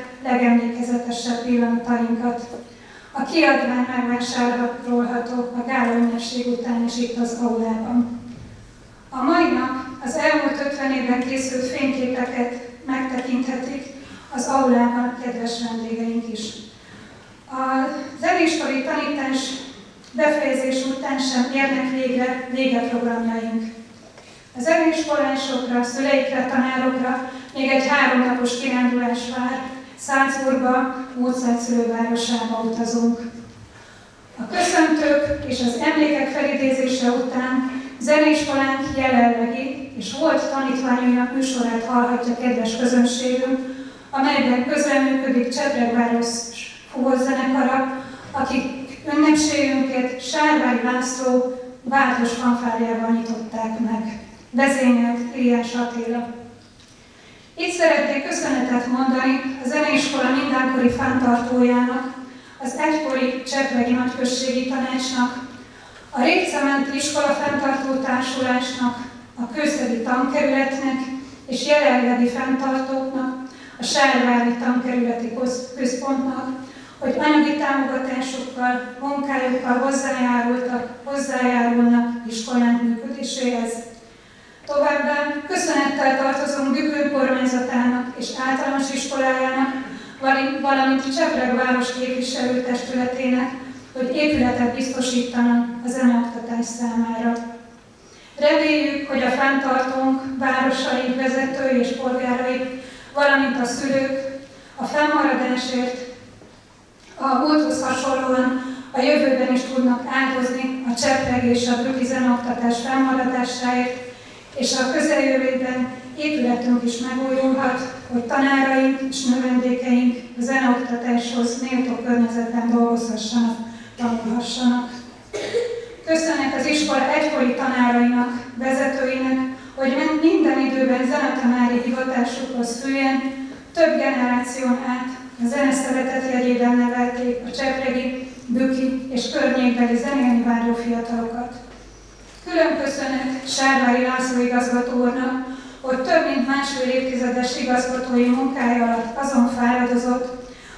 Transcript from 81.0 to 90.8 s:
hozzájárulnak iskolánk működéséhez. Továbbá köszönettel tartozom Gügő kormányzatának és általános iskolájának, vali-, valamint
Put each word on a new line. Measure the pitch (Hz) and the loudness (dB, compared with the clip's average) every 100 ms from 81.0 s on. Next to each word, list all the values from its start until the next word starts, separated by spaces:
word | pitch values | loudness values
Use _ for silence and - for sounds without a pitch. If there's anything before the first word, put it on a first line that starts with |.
hozzájárulnak | 269 277 277 262 247 240 240 240 240 240 240 240 226 | -6 -4 -2 0 2 2 2 4 4 4 2 -4 -8
iskolánk | 226 226 247 240 240 | -8 -2 2 4 4
működéséhez. | 233 226 269 277 240 262 247 240 226 - - - - - - - - - - | 2 -2 -4 -8 -8 -4 -2 -2 -4 -6 -10 -18 -20 -20 -20 -20 -20 -20 -4
Továbbá | 285 294 294 285 294 294 294 - | 2 2 2 0 0 -2 -4 -4
köszönettel | 359 330 285 277 277 269 262 | -2 0 2 2 2 2 2
tartozom | 269 269 294 285 269 | 0 0 -2 -2 0
Gügő | 262 311 294 285 | 0 0 0 0
kormányzatának | 277 254 254 254 247 254 240 247 247 233 - | 2 0 2 0 0 0 0 2 0 -4 -8
és | 269 262 262 | -10 -4 -2
általános | 269 277 269 269 | -2 0 -2 -2
iskolájának, | 277 - 269 262 262 262 262 262 - - - - - | -4 -4 0 0 2 0 0 0 -2 -8 -12 -14 -4
vali-, | 269 269 269 - | 0 2 0 -2
valamint | 277 269 | 0 2